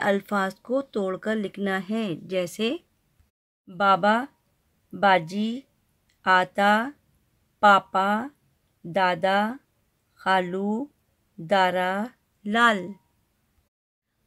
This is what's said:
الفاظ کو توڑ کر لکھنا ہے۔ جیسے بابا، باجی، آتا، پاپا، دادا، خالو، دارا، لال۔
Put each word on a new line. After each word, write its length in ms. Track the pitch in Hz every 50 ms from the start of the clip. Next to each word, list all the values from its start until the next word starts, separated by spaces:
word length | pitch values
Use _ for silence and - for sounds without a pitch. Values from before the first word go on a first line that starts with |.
الفاظ 540 | - 202 202 196 196 - 214 202 190 190 190
کو 280 | - _ - 247 277
توڑ 340 | 269 - - 220 190 190 185
کر 200 | 180 - 214 220
لکھنا 440 | 220 202 190 - 185 202 196 190 190 180 185
ہے۔ 240 | 214 226 220 190 156 -
جیسے 540 | - 175 185 185 180 170 - - 220 226 311 349 - _ _ _ _ _ _ _ _ _ _ _ _ _ _ _ _
بابا، 580 | 196 185 175 202 196 190 175 190 208 220 233 269 - _ _ _ _ _ _ _ _ _ _ _ _
باجی، 680 | - 185 196 196 185 180 160 165 185 208 214 226 233 269 - _ _ _ _ _ _ _ _ _ _ _ -
آتا، 680 | 190 185 185 185 180 - 202 202 202 208 214 240 285 294 _ _ _ _ _ _ _ _ _ _ _ _ _
پاپا، 680 | 208 208 196 190 - - - 190 190 202 214 220 247 294 - _ _ _ _ _ _ _ _ _ -
دادا، 680 | 175 160 196 185 180 180 165 185 190 196 202 214 220 262 277 _ _ _ _ _ _ _ _ _ _ _
خالو، 680 | _ - 185 190 185 180 175 180 190 202 208 214 233 285 294 _ _ _ _ _ _ _ _ _
دارا، 680 | - 165 160 202 190 185 185 175 185 180 185 190 202 214 247 - _ _ _ _ _ -
لال۔ 420 | 208 214 233 240 233 214 190 180 190 196 - _ _ _ _ _ _ _ _ _ _ _ _ _ _ _ _ _ _ _ _ _ _ _ _ _